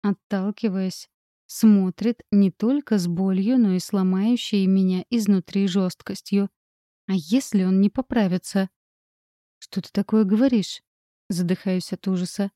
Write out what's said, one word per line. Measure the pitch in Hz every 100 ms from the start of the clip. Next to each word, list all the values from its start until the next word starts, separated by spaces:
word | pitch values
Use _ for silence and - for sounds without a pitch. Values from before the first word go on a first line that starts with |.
Отталкиваясь, | 202 196 _ 196 190 202 226 190 185 - - _ _ _ _
смотрит | - 226 202 190 - 220 233 -
не | 202 196
только | - 220 285 - 214
с | 175
болью, | 170 190 190 196 254
но | 220
и | 185
с | -
ломающей | 202 185 185 208 247 - 208 190
меня | 190 185 185 -
изнутри | 233 214 196 - 196 196
жесткостью. | 185 185 - - 196 - 202 196 _ _ _ _ _ -
"А |
если | 190 151 180 - 202
он | 185 190
не | 202
поправится?" | - 254 - 196 180 - 196 190 _ _ _ _ _ _ _ _ _
"Что | - -
ты | -
такое | - 202 220
говоришь?" | 202 214 269 247 180 - _ _ _ _ _
Задыхаюсь | 175 175 185 196 185 -
от | 180 -
ужаса. | 185 180 - 202